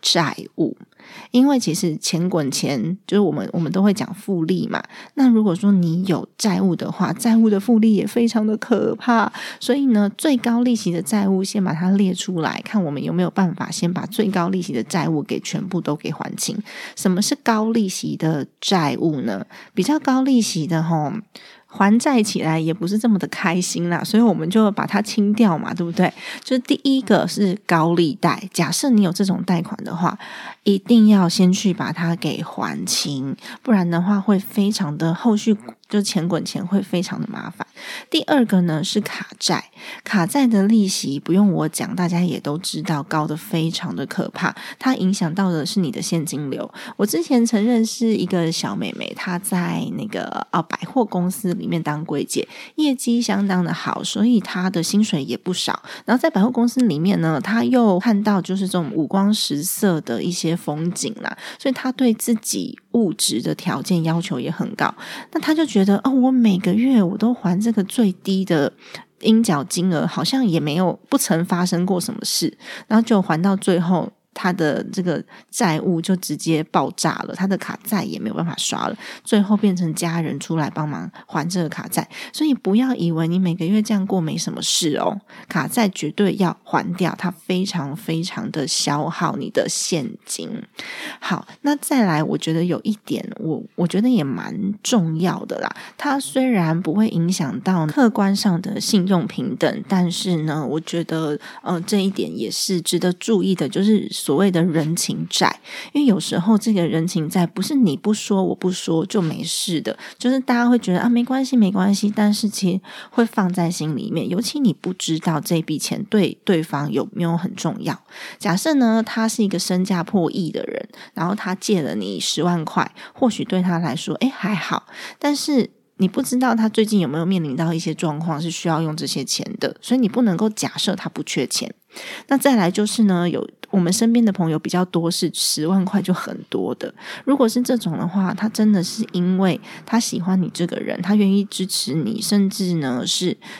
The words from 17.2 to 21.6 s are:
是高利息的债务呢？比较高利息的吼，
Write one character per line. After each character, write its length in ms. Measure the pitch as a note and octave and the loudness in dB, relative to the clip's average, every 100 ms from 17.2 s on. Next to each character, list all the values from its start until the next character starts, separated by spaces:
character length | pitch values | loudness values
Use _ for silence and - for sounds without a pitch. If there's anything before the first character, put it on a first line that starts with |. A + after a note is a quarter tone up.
是 160 | G#3 C#4+ | 0 -2
高 280 | - A3 A3 | 0 0 2
利 160 | A3+ G3 | 0 0
息 300 | - D#3 C#3+ | -4 -6 -2
的 300 | D#3+ D#3 - _ | -2 -2 -4 _
债 380 | - F#3+ D3 B2+ | 0 2 2 0
务 220 | E3 C#3+ | -2 0
呢？ 240 | A2+ G2 - - - | -4 -6 -10 -16 -6
比 80 | - | -2
较 160 | F#3 D4+ | 0 0
高 240 | D4 C4 | 2 2
利 180 | C4 B3+ | 4 4
息 260 | G#3 F3 D3+ | 2 -2 -2
的 160 | E3 | 0
吼， 300 | D#3+ D#3+ D3 - - - - - | 2 0 0 -6 -10 -20 -20 -20